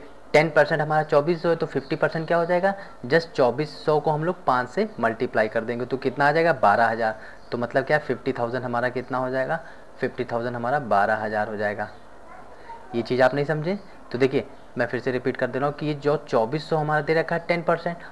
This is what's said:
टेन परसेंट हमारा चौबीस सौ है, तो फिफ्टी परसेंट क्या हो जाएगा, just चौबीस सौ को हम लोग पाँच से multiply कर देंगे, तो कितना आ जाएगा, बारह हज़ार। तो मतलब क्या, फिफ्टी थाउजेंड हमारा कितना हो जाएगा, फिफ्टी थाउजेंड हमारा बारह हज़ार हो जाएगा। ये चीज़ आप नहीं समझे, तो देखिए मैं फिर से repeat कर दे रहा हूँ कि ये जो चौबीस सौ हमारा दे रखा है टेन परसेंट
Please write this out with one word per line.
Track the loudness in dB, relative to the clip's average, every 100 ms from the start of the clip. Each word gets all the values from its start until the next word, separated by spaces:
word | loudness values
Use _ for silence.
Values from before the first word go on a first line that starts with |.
| -6 -18 4
टेन | 4 6
परसेंट | 4 4 2
हमारा | 2 0
चौबीस | 4 4 4 2
सौ | 2
है, | 0
तो | 0
फिफ्टी | -4 -4 0
परसेंट | 0 0 0
क्या | 2
हो | 2
जाएगा, | 2 2 0 -10 -12 2
just | 2 2
चौबीस | 4 4 4 -4 -2 0
सौ | 2
को | 2
हम | 0
लोग | -2 0 2
पाँच | 2 0
से | -2 -4 0
multiply | -2 0 -2 0 0
कर | 0
देंगे, | -2 -4 -4
तो | -2
कितना | -2 2 4
आ |
जाएगा, | 4 2
बारह | 4 6 6 4
हज़ार। | 2 0 -2 -10 -16 -8
तो | -4
मतलब | 0 0 2
क्या, | 0
फिफ्टी | 0 -2 -2
थाउजेंड | -2 -2 -2 -2
हमारा | 0 0
कितना | -2 -4 -4
हो | -2
जाएगा, | -2 -2 -4 -6 -16 -18 -6
फिफ्टी | -4 -4 -4
थाउजेंड | -2 -2 -2
हमारा | 0 0
बारह | 2 4 4 2
हज़ार | 0 -2 -2
हो | -2
जाएगा। | -2 -2 -8 -10 -18 -18 -16 -16 -16 -16 -16 -16 -6 -6
ये |
चीज़ | -2 4
आप | 4
नहीं | 4 0
समझे, | -2 -2 -4 -8 -18 -8
तो | 2
देखिए | 2 2 -2 -10 -10 -4
मैं | -2
फिर | -2
से | -2
repeat | -2 -2 0
कर | -2
दे | 0
रहा | -2
हूँ | -2
कि | -4
ये |
जो | -2 0 0
चौबीस | 2 2 2 -2 -2
सौ | 0
हमारा | 2 0
दे | 2
रखा | 0 2 -2
है | 0
टेन | 0
परसेंट | 2 0 -2 -8 -12